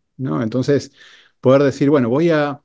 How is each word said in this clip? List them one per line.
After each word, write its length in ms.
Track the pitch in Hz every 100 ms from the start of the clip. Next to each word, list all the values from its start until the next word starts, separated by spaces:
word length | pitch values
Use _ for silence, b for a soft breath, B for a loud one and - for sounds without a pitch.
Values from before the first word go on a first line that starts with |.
| _ -
¿no? 240 | 131 151
Entonces, 500 | 113 123 131 143 - b b b b b
poder 220 | 127 139
decir, 260 | 143 - 143
"Bueno, 220 | 147 117
voy 180 | 131 170
a, 320 | 151 147 143